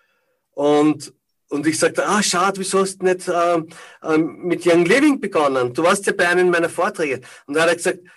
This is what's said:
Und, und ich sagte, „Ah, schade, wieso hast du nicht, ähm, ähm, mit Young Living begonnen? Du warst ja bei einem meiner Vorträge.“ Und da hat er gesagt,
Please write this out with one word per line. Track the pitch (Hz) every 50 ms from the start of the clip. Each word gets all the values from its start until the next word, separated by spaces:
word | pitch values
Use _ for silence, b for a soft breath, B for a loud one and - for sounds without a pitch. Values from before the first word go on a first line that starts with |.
| _ _ _ _ _ _ _ _ _ _ _
Und, | 139 143 147 147 147 151 151 147 143 - - - _ _ _ _ _ _ -
und | 143 143 151
ich | 160 156 -
sagte, | 175 165 - - 139
„Ah, | 160 190 208 196
schade, | - - 175 180 196 190 190
wieso | 190 - - 190
hast | 190 190 190 -
du | 185
nicht, | 185 185 185 - 180
ähm, | 170 175 170 175 175 165 160 165 B B B B B B B
ähm, | 156 156 156 165 156 - - -
mit | 180 165 165 -
Young | 175 170 170 170
Living | 165 214 277 285 311 269 -
begonnen? | - - - 165 147 139 131 131 123 120 123
Du | 160 160
warst | 175 202 196 -
ja | - -
bei | - 180 175
einem | 175 180 180 180
meiner | 175 170 170 160
Vorträge.“ | - - 175 208 202 - 165 143 127 - - B B B B
Und | B 143
da | 156 165
hat | 170
er | 170
gesagt, | 170 - 185 185 185 - b b